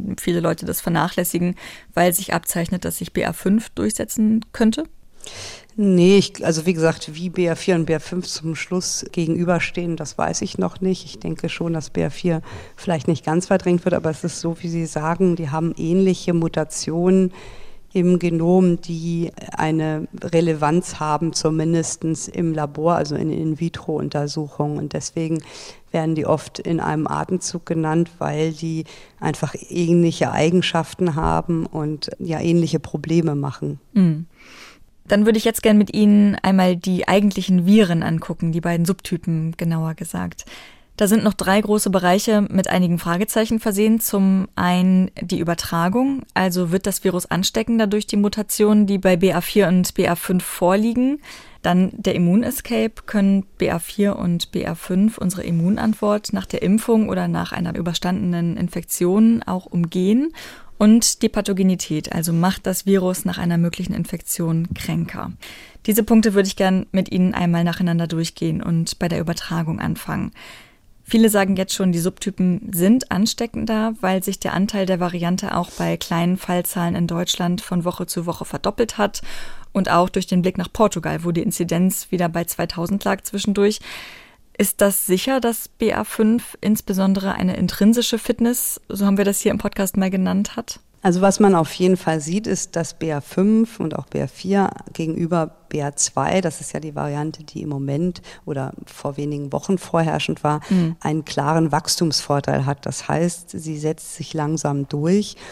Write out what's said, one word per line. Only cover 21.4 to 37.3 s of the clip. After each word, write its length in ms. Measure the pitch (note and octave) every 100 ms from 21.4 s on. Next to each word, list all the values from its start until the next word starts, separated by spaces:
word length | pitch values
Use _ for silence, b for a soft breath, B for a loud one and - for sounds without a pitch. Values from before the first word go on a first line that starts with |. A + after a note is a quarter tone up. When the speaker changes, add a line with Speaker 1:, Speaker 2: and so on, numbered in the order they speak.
| D#3+ D#3 D#3+ E3 D#3+ - E3 D#3 -
Speaker 2:
im 260 | - E3+
Labor, 420 | D#3 D3 C#3+ D#3+ E3+
also 200 | D3+ D3
in 160 | D#3+
In-vitro-Untersuchungen. 1500 | D#3 D#3+ D#3 E3 - - D3+ D3 D3+ D3 D#3+ D3 - D3 D3
Und 140 | D#3
deswegen 480 | D#3 - - D#3+ D#3+ B B B B B
werden 220 | F3 E3
die 120 | D#3+ -
oft 340 | D#3 - -
in 220 | - E3
einem 260 | - D#3 D#3
Atemzug 580 | D3 D3+ F#3 - F3 -
genannt, 460 | E3 D#3 D#3+ E3+ -
weil 320 | D3 D3+ D#3+
die 320 | D3+ E3 D#3+ D#3 B B B
einfach 360 | D#3 D3+ D3 - -
ähnliche 600 | - E3 E3+ E3+ E3+ C3+
Eigenschaften 840 | G#2 D#3 F3+ F3 E3+ D#3+ - F3+ D3+
haben 500 | E3 D#3+ - E3 D#3+
und 440 | D#3+ D3+ D3+ - -
ja 200 | - D#3
ähnliche 380 | E3+ E3+ E3 D#3
Probleme 560 | - D#3+ D3 E3 D#3+ C#3+
machen. 440 | C#3+ - D3 C#3+ _
Speaker 1:
Mhm. 320 | A3 F#3 D#3 E3 B B B B B B _ -
Dann 180 | G3+ G#3+
würde 140 | A3
ich 60 | A3+
jetzt 180 | G#3+
gern 160 | A3+ G#3
mit 120 | G#3
Ihnen 440 | - G#3 G#3 G#3 G3
einmal 400 | - F#3+ F#3 F3+
die 320 | F#3 F3+ -
eigentlichen 580 | F#3+ G3+